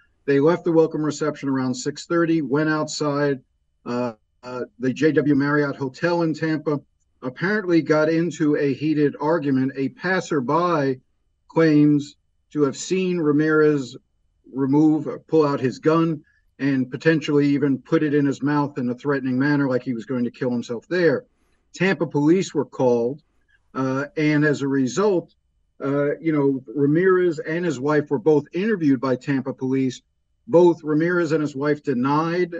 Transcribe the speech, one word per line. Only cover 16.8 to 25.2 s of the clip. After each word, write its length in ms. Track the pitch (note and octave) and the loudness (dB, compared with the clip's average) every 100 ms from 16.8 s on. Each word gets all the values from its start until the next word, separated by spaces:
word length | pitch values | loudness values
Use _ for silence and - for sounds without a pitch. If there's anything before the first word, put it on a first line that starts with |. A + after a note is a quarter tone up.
| B2+ | -2
potentially 560 | C3+ D#3+ D#3+ D#3 D3 C#3+ | -2 0 0 2 2 2
even 300 | C#3+ C#3+ C3 | 2 0 -2
put 240 | - E3 | -2 -2
it 120 | D3+ | 2
in 120 | D3 C#3 | 0 0
his 160 | C3 | -2
mouth 340 | C#3 D3 C#3+ C#3 | -2 0 -2 -4
in 120 | B2 | -6
a 40 | |
threatening 440 | B2 C#3+ C#3 C3 B2+ | -4 -4 -4 -2 0
manner, 300 | C#3+ D3 C#3 | 0 2 0
like 140 | B2+ | -2
he 120 | C3+ | -4
was 100 | A2+ | -8
going 180 | G#2 B2+ | -6 -4
to 80 | A#2+ | -4
kill 200 | - C3 | -4 -4
himself 360 | A#2+ A#2 A#2 - | -4 -6 -10 -4
there. 360 | F3+ E3 B2+ - _ _ _ _ | 0 2 0 -4 _ _ _ _
Tampa 320 | - F#3 D#3+ D#3+ | -2 -2 0 -2
police 480 | D3 D3+ F#3+ E3+ | 0 2 2 0
were 100 | D#3 | -4
called, 580 | B2 - B2+ A#2+ A#2 D3+ _ _ _ _ _ | -4 0 0 2 -2 -6 _ _ _ _ _
uh, 300 | - C3 C3+ C#3+ D#3 | -6 -4 -4 -6 -2
and 280 | D3+ D3 | 0 2
as 180 | D3+ B2+ | 2 0
a 60 | C#3 | 0
result, 680 | C#3 B2+ E3 G#3 F3 | 0 0 0 0 0